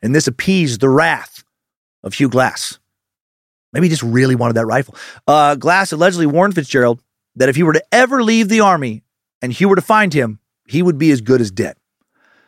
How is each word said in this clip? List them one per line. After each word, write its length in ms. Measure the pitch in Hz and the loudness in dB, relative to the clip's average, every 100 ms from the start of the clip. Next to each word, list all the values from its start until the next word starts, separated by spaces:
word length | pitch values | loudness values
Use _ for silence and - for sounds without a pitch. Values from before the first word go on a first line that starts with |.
and 140 | 110 151 | -2 0
this 100 | 139 | 0
appeased 540 | - - 190 151 110 | -2 -2 0 0 0
the 100 | 135 | 2
wrath 540 | 135 165 127 - - _ _ _ _ _ _ | 2 0 -2 -8 -20 _ _ _ _ _ _
of 120 | 98 | -12
Hugh 160 | - 135 | -2 0
Glass." 500 | 127 123 - - - _ _ _ _ _ _ _ _ _ | 2 0 -2 -10 -14 _ _ _ _ _ _ _ _ _
Maybe 140 | - 175 | -2 0
he 20 | |
just 140 | 156 | 0
really 320 | 117 120 131 123 | -2 0 2 0
wanted 180 | 120 | 0
that 120 | 117 113 | -2 -2
rifle. 300 | 123 - - - - - | -2 -4 -12 -20 -6 0
Uh, 260 | 151 147 143 | 2 2 0
Glass 360 | 139 185 196 | 0 0 -2
allegedly 340 | 156 180 175 151 | 0 0 2 0
warned 300 | 160 202 180 | 0 0 -2
Fitzgerald 460 | 135 135 120 120 _ _ _ - | -2 0 0 -2 _ _ _ -2
that 140 | 131 | 0
if 80 | 131 | 2
he 60 | |
were 100 | 165 | 0
to 100 | 151 - | 0 0
ever 320 | 240 254 262 | 0 2 0
leave 240 | 220 226 202 | 0 0 2
the 140 | 220 | 2
army 420 | 202 170 127 110 - _ _ _ | 2 0 -4 -10 -16 _ _ _
and 100 | 127 | -10
Hugh 160 | 113 190 | -2 2
were 80 | 185 | 2
to 60 | |
find 320 | - 214 202 | 2 0 0
him, 260 | 143 117 107 _ _ _ | 0 -2 -6 _ _ _
he 160 | 143 | -2
would 160 | 180 139 | 0 2
be 140 | 160 | 2
as 80 | 135 | 2
good 220 | 110 127 | 2 0
as 100 | 107 | 0
dead. 240 | 95 90 - _ _ _ _ _ _ | -4 -8 -10 _ _ _ _ _ _